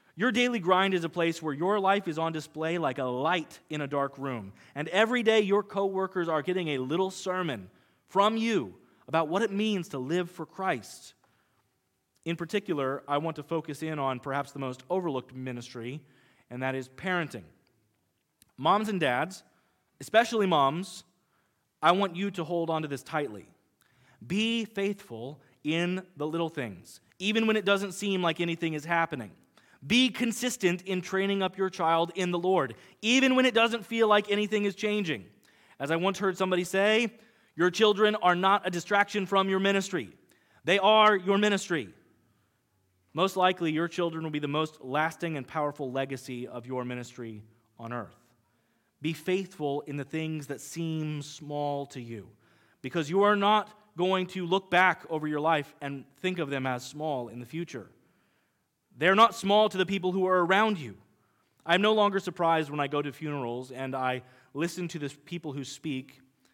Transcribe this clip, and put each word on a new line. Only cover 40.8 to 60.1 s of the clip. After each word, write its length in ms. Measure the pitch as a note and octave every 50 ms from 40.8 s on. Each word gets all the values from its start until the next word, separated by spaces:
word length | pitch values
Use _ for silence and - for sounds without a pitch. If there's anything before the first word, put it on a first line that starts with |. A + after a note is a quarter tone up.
| F#3+ G3+ G#3+ A3 G#3+ G#3+ G#3
your 220 | F#3+ F3+ F#3 G3
ministry." 560 | G3 G#3 G#3 G3+ F#3+ - - F3 D#3 A2+ F2+ - _ _ _ _ _ _ _ _ _ _ _ _ _ _ _ _ _ _ _ _ _ _ _
Most 240 | - D3+ F3+ F#3+ F#3+
likely, 340 | F#3+ F3+ F#3 F#3 F#3 E3+ D#3+
your 180 | D#3 D#3 E3+ E3+
children 360 | - - F3 E3+ E3 E3 D#3+
will 60 | D#3+
be 80 | D3+ D3+
the 100 | D3 C#3+
most 320 | C#3+ D3+ D#3 D#3 - -
lasting 560 | - C3 C3 D3 D#3 E3 E3 - - E3+ D#3+
and 100 | C#3+ B2+
powerful 460 | - - D#3+ D3 D3 C#3+ - D3 B2+
legacy 540 | B2 C3+ C3+ C3+ C3+ B2+ - - B2+ B2 B2
of 200 | A2+ B2 B2 A#2
your 200 | B2 C3 B2+ B2
ministry 560 | B2 B2 B2 B2 A#2 - - B2 A2+ A2 G#2 G#2+ _ _ _ _ _ _ -
on 140 | A#2 A2+
earth. 240 | B2 A#2+ G#2 E2+ - _ _ _ _ _ _ _ _ _ _ _ _ _ _ _ _ -
Be 100 | C#3 D#3
faithful 720 | D#3+ - - - F#3 G3 G3 F#3 - - D3+ C#3+ C#3 D3
in 160 | - - C#3 D3
the 60 | C#3
things 420 | C#3 - D#3+ D#3+ D#3 D#3+ D#3 C#3+
that 160 | - C#3+ -
seem 580 | - - - E3 E3 E3 D#3+ D#3 D#3 D#3 D3+ D3
small 640 | C#3+ - - - D#3 C#3+ D3 D3 D3 C#3+ C#3+ C#3+ C#3
to 140 | C3+ - C3+
you, 300 | A#2+ A#2 A#2 G#2+ F#2+ A2 - _ _ _ _ _ _ _ _ _
because 300 | - C3 - F3 D#3 C#3+
you 140 | E3+ G3 G3+
are 120 | G3+ G#3
not 400 | G3+ G3+ G3+ G#3+ G#3+ G3+ - - _ _ _ -
going 300 | - F3 F#3 F#3+ F#3 F#3 F3
to 180 | - F#3+ F3+
look 240 | E3+ F3+ G3 F#3+ -
back 340 | - F3 F#3 F#3 E3 - - -
over 160 | E3 D#3 D3+
your 140 | D3+ D3+ D3
life 340 | D3 D#3+ E3 D3+ C#3+ - - -
and 240 | C#3+ C#3 C#3 C3+ B2+ _ _ _
think 200 | - F#3 F#3 E3+
of 100 | D#3+ C#3
them 180 | C#3 C3+ C3
as 180 | C3 B2+ B2 -
small 420 | - - D3+ D3+ D#3 D3 B2+ A#2+ A2+
in 120 | G#2+ A#2+
the 40 | A#2+
future. 460 | A2+ - E3 F3 D#3+ - B2 F#2+ E2+ _ _ _ _ _ _ _ _ _ _ _ _ _ _ _ _ _ _ _ _ -
They're 200 | A#2+ D3 F3 F#3+
not 180 | G3+ A3+ A3+ G3
small 340 | - - G3 G3+ G#3+ G#3+ G#3
to 80 | -
the 80 | F#3 F#3
people 280 | E3+ G3+ F#3+ E3 F#3